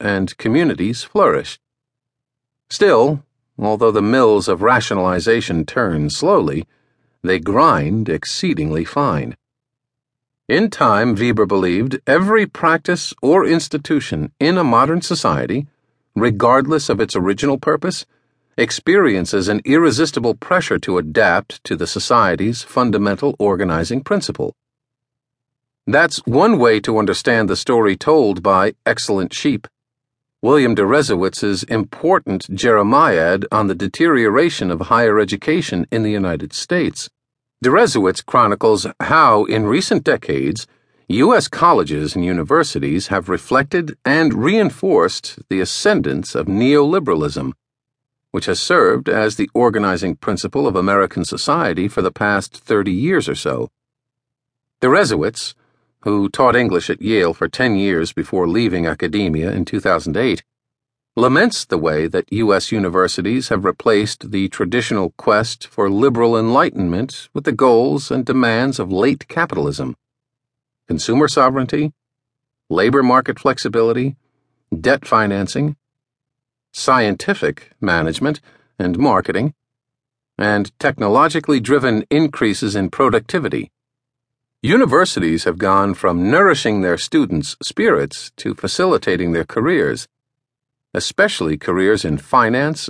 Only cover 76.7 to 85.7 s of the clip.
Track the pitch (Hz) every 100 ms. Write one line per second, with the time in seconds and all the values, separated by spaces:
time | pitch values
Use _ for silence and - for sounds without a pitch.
76.7 | - - 131 107 92 - 196 76 73 -
77.7 | _ 101 82 80 80 139 147 _ _ _
78.7 | - 92 87 139 98 - 92 143 - _
79.7 | _ _ _ _ _ _ - 104 104 98
80.7 | - 143 - 104 120 156 156 - 139 107
81.7 | 143 123 107 107 147 156 - 113 98 107
82.7 | 101 92 - 139 113 110 180 117 62 50
83.7 | _ _ _ _ _ _ _ _ _ 127
84.7 | 220 220 139 180 - 82 82 95 85 101